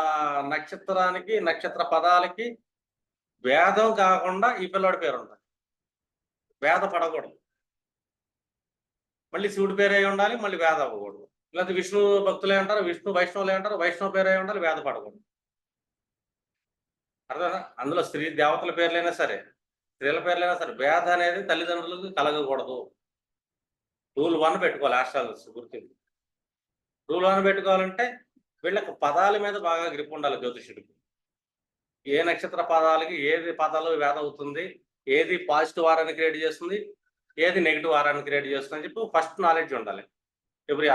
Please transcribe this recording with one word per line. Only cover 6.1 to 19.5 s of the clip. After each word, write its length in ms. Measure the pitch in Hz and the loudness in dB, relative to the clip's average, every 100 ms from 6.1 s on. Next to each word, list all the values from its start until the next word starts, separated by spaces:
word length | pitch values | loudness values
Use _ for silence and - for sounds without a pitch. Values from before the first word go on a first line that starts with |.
| _ _ _ _ - | _ _ _ _ -2
భేద 200 | 143 185 196 | 0 2 0
పడకూడదు. 420 | 170 165 156 - - _ _ _ _ _ _ _ _ _ _ _ _ _ _ _ _ _ _ _ | 0 -2 -4 -8 -14 _ _ _ _ _ _ _ _ _ _ _ _ _ _ _ _ _ _ _
మళ్ళీ 140 | 180 202 | -4 -2
శివుడి 200 | 196 196 196 | 0 0 2
పేరే 220 | 202 202 196 | 4 4 2
ఉండాలి, 260 | 196 208 233 | 2 2 0
మళ్ళీ 140 | 202 170 | -4 0
వేద 140 | 165 151 127 | 2 2 0
అవ్వకూడదు. 380 | 104 101 98 - _ _ | -6 -12 -14 -20 _ _
లేకపోతే 200 | 170 185 185 | -6 -4 -4
విష్ణు 220 | 180 208 202 202 196 | 0 2 4 4 2
భక్తులే 280 | 180 196 196 | 0 2 2
అంటారు, 200 | 196 208 175 | 2 0 0
విష్ణు 260 | 170 202 180 | -4 -2 0
వైష్ణవులే 360 | 180 202 190 190 | 0 -2 -2 -2
అంటారు, 180 | 208 196 | -2 -2
వైష్ణవ 280 | 175 170 196 190 | -2 -2 -2 2
పేరే 200 | 190 190 | 2 2
ఉండాలి, 180 | 190 208 165 | 0 -2 -2
వేద 120 | 156 139 | -2 -4
పడకూడదు. 300 | 117 107 - _ _ _ _ _ _ _ _ _ _ _ _ _ _ _ _ _ _ _ _ - | -6 -10 -20 _ _ _ _ _ _ _ _ _ _ _ _ _ _ _ _ _ _ _ _ -12
అర్థమా? 260 | 139 175 190 - - | -4 -4 -4 -10 -10
అందులో 220 | 135 170 - | -4 -2 -2
స్త్రీ 160 | 151 156 151 | -4 -4 2
దేవతల 320 | 151 165 170 165 | 2 2 -2 0
పేర్లైనా 340 | 170 170 170 165 | 0 0 -2 -2
సరే, 140 | 139 101 - | -2 -4 -12